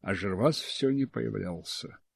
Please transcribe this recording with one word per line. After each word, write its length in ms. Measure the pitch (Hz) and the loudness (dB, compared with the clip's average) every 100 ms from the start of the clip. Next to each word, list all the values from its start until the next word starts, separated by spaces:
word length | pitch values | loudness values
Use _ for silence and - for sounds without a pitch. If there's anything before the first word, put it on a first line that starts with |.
а 120 | 98 | 0
Жервас 460 | 92 98 92 135 156 | 0 0 4 4 2
всё 320 | - - 135 | -4 0 2
не 140 | 139 131 | 2 0
появлялся. 920 | - 113 101 90 85 - - - - _ | -2 -2 -2 -4 -6 -8 -8 -10 -14 _